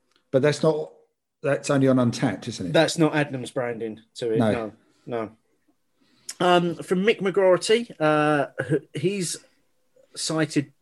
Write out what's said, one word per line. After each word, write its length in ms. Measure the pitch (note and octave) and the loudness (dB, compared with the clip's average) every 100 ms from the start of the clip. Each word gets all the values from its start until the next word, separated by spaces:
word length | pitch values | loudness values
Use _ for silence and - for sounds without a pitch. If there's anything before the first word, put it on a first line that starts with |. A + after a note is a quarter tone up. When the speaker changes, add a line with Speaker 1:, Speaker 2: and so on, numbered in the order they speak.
| _ _ _ | _ _ _
Speaker 1:
But 120 | C3+ | 2
that's 200 | D3 C#3+ | 2 2
not, 300 | D#3+ D3+ - - _ _ _ _ | 0 0 -4 -14 _ _ _ _
that's 280 | C#3+ C#3 - | -4 -2 0
only 180 | C#3 C3+ | 2 4
on 80 | B2+ | 4
Untappd, 520 | A#2+ A2 B2+ F#2+ - | 2 0 -2 -4 -8
isn't 180 | A2 F#2+ | -10 -2
it? 60 | E3 | 2
Speaker 2:
That's 240 | D3 - | 2 2
not 160 | D#3 D3+ | 2 2
Adnams 400 | C#3+ C3 A#2 - | -2 -4 -8 -6
branding 460 | A#2+ A#2 A2+ A2 - - | -4 -4 -8 -10 -16 -8
to 160 | A#2+ | -2
it. 60 | A2+ | 0
Speaker 1:
No. 140 | A2+ | 2
Speaker 2:
No, 200 | G#2 G#2+ - _ _ - | 0 -4 -12 _ _ -10
no. 240 | A#2+ G#2+ A2 _ _ _ _ _ _ _ _ - - | -8 -8 -12 _ _ _ _ _ _ _ _ -14 -2
Um, 360 | F3+ F3 F3 E3 | 4 4 2 -4
from 260 | C#3+ F#3 | -2 0
Mick 180 | G3+ A3+ | 0 0
McGroarty, 720 | F#3+ F#3 F#3 F3 - A3+ A#3 - | 0 2 4 4 4 0 0 -2
uh, 500 | D#3 D3+ D3+ D3 C#3 - - | 0 2 2 2 0 -6 -2
h-, 320 | D3 - D3+ | -2 -4 -6
he's 340 | E3+ G3+ E3+ - _ _ _ _ _ _ _ - | -4 -2 -6 -8 _ _ _ _ _ _ _ -10
cited 580 | - D#3+ D3+ D3+ C#3+ _ | -6 -2 -2 -2 -4 _